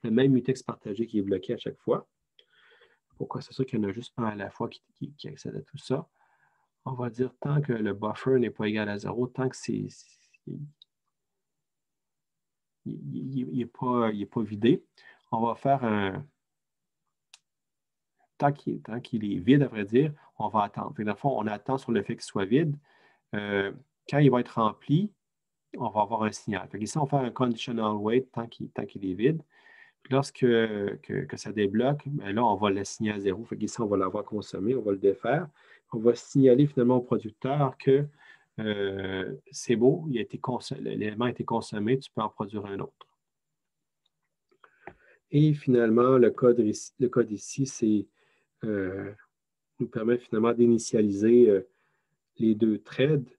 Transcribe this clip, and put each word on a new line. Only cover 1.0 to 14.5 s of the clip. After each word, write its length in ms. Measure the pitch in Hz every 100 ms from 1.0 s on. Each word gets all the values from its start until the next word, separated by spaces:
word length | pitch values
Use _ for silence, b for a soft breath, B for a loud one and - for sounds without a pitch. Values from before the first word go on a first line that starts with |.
| 113
qui 100 | 107
est 60 |
bloqué 300 | 98 95 -
à 40 | 127
chaque 220 | - -
fois. 280 | - - - _ _ _ b b b b b b _ _
Pourquoi ? 240 | - 120
C'est 120 | -
sûr 120 | - 131
qu'il 140 | 113
y 40 |
en 60 | 104
a 20 |
juste 220 | 104 120 -
un 80 | 113
à 100 | 104
la 160 | 98
fois 180 | - 117
qui, 140 | - _
qui, 200 | _ -
qui 140 | 147 -
accède 260 | 151 - -
à 60 |
tout 180 | 147 143
ça. 280 | - 135 165 _ _ _ _ _ _ _ -
On 60 |
va 180 | 127 123
dire 240 | 110 127 _
tant 200 | 143 147
que 140 | 147
le 200 | 117 107
buffer 440 | 98 107 107 - 131
n'est 140 | 113
pas 160 | - 107
égal 200 | 107 104
à 120 | 101
zéro, 260 | 104 104 123
tant 240 | - 131
que 60 | -
c'est, 320 | - 104 104
c'est, 600 | - - _ _ _ - - 147 _ _ _ _ _ _ _ _ _ _ _ _ _ _ _ _ _ _ _ _ _ -
il, 140 | 110 143 127
il, 340 | 135 135 123
il 100 | 127
est 40 | 117
pas, 460 | - 127 123 113
il 100 | 107
est 60 | 101
pas 160 | -
vidé, 420 | 104